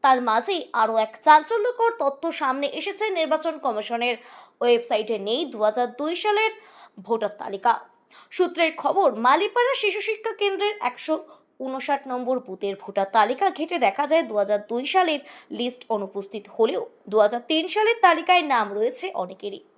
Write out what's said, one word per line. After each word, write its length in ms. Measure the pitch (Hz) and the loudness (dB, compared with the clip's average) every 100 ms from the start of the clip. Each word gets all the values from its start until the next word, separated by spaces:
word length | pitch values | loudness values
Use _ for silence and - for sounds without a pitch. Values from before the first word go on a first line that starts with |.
তার 220 | 277 262 | 6 4
মাঝেই 460 | 247 220 311 359 - | 4 0 0 -4 -4
আরও 240 | 233 220 220 | 0 0 2
এক 220 | 220 - | -2 0
চাঞ্চল্যকর 680 | 311 302 302 453 415 - 466 466 | 6 6 6 -2 -2 0 0 2
তথ্য 340 | 277 277 330 | -2 -2 -6
সামনে 340 | 320 285 262 285 | -2 -2 -2 -4
এসেছে। 440 | - 381 392 427 | -4 -8 -4 -4
নির্বাচন 480 | 370 311 311 320 311 | -2 0 0 -2 -4
কমিশনের 580 | 277 214 208 233 240 233 - - - _ | -4 -4 -4 -4 -2 -4 -10 -20 -20 _
ওয়েবসাইটে 580 | 240 233 233 220 214 214 | 2 2 2 -4 -2 -4
নেই 260 | 196 247 | -2 -4
দু 180 | 311 226 | -4 0
হাজার 300 | 214 233 247 233 | 0 0 -4 -4
দুই 200 | 302 349 | -6 -4
সালের 340 | 415 415 440 440 - - - - | 0 0 0 -4 -20 -20 -20 -20
ভোটার 260 | 185 226 220 | -4 -4 -4
তালিকা। 520 | - - 196 240 - - _ _ - _ | -6 -10 -2 0 0 -4 _ _ -20 _
সূত্রের 420 | - 349 339 320 311 | -2 -2 2 0 0
খবর, 380 | 285 339 339 | 0 2 2
মালিপাড়া 600 | 226 247 302 415 480 494 523 | 4 4 4 2 2 0 2
শিশু 200 | 427 392 | -2 -2
শিক্ষা 320 | - 427 453 | -6 -6 -6
কেন্দ্রের 400 | 453 403 392 415 427 | -2 -2 0 -2 -2
একশো 440 | 247 240 - 311 - - _ _ | -6 -6 -4 -4 -6 -20 _ _
ঊনষাট 480 | 262 262 262 277 277 | -8 -8 -2 -2 -2
নম্বর 300 | 254 247 254 | -6 -2 -4
বুথের 360 | 254 190 202 196 | -4 -8 -6 -6
ভোটার 260 | - 196 196 | -6 -4 2
তালিকা 380 | 226 214 254 392 | 4 4 2 0
ঘেঁটে 280 | - 330 349 | 0 -4 0
দেখা 280 | - 190 285 | 0 0 2
যায়, 160 | 320 | 2
দু 140 | 254 214 | 2 -2
হাজার 300 | 202 208 208 | 0 -2 -2
দুই 180 | 233 277 | -6 0
সালের 340 | 381 359 294 - - - | 2 2 -2 -6 -20 -14
লিস্ট 340 | 214 240 240 - | -6 -4 -4 -4
অনুপস্থিত 600 | 214 196 202 196 220 208 - | -4 -4 -8 -8 -12 -14 0
হলেও 280 | 220 320 - _ - | 0 0 -6 _ -2
দু 100 | 214 | 4
হাজার 220 | 208 240 240 | 4 2 -2
তিন 200 | 311 349 | -2 0
সালের 280 | 415 427 466 | 0 0 4
তালিকায় 400 | 370 330 320 359 | 4 4 4 2
নাম 300 | 302 247 208 | 4 0 0
রয়েছে 380 | 202 226 247 370 | -2 -2 -2 -8
অনেকেরই। 460 | - 180 190 202 196 _ | -6 -8 -8 -12 -12 _